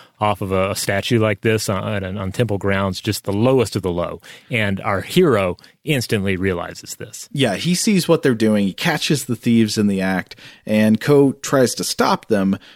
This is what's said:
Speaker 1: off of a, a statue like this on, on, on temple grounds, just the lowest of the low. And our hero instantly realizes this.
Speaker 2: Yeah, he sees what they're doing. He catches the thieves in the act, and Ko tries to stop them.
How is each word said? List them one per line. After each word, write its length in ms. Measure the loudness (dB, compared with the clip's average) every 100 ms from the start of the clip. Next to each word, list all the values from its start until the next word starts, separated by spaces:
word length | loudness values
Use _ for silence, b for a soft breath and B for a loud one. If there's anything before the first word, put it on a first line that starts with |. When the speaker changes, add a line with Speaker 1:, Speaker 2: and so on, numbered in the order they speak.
| B -2
Speaker 1:
off 220 | -2 -2
of 100 | -2
a, 200 | -2 -2
a 40 | -2
statue 440 | -2 -2 0 0
like 220 | 2 0
this 280 | 0 0 -2
on, 340 | -4 -4 -6
on, 140 | -6 -6
on 140 | -6
temple 240 | -4 -2 -2
grounds, 420 | -2 0 -2 -4
just 240 | -6 -6
the 80 | -4
lowest 460 | 0 2 2 2 -2
of 60 |
the 80 | -4
low. 280 | -4 -4 -8 B B B
And 300 | -2 -2 -2
our 180 | -2 -4
hero 560 | 0 2 4 4 0 -4 b b -2
instantly 500 | -2 0 -2 0 0
realizes 600 | -2 -2 -6 -12 -16 -14
this. 340 | -14 -16 -8
Speaker 2:
Yeah, 240 | -2 0 0
he 180 | -2 0
sees 320 | 2 2 2
what 120 | 2
they're 100 | 2 2
doing. 300 | 2 2 0
He 60 |
catches 520 | -2 -2 -2 -2 -2 -2
the 100 | -4
thieves 420 | 2 2 2 2
in 100 | 0
the 140 | 0
act, 340 | 0 -2 -4 -14 B B -2
and 340 | 2 4 2
Ko 340 | 4 4 4
tries 400 | 0 -2 2 2 0
to 80 | -4
stop 400 | 0 0 0 0
them. 300 | 0 2 -2 B